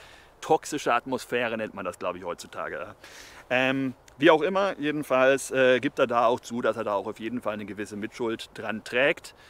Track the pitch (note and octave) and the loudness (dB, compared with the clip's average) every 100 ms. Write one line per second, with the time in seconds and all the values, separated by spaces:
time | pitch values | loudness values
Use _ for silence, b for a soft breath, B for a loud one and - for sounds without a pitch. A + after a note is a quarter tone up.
0 | B B B B - D#3+ - D3 - A#2+ | B B B B 2 2 2 -6 0 0
1 | C3+ B2+ - B2 A#2+ A2+ G#2+ G2 F#2+ F2+ | 0 -6 -4 -2 -2 -2 -6 -6 -8 -6
2 | F#2 F2+ F2+ E2+ F2+ G2 D#2+ E2 F2+ - | -6 -6 -6 -10 -10 -10 -8 -8 -10 -14
3 | B B B B B B2+ C3 C3+ C3+ B2+ | B B B B B 0 2 0 -2 -6
4 | - - D#3 D#3+ D#3+ F#3+ G3 - C#3+ D3+ | -18 2 6 6 4 0 0 -2 -4 -4
5 | C#3+ C3 C3 C#3 - B2+ B2+ B2+ C3+ - | 0 4 4 4 0 2 6 4 2 0
6 | C3 A#2+ A#2 A#2+ - A#2+ B2 A2 A2 G2+ | 2 4 4 2 -4 -2 -2 -2 -2 -2
7 | G2 G2+ A2 A#2+ G#2+ G#2 G2+ G2+ G#2 G#2 | -4 -8 -6 -6 -6 -6 -8 -10 -8 -8
8 | A2 - A#2+ A2+ - - G#2+ G#2+ - A#2+ | -10 -6 -4 -4 -8 -12 -8 -8 -4 0
9 | C#3+ E3+ - - B | 2 0 -6 -20 B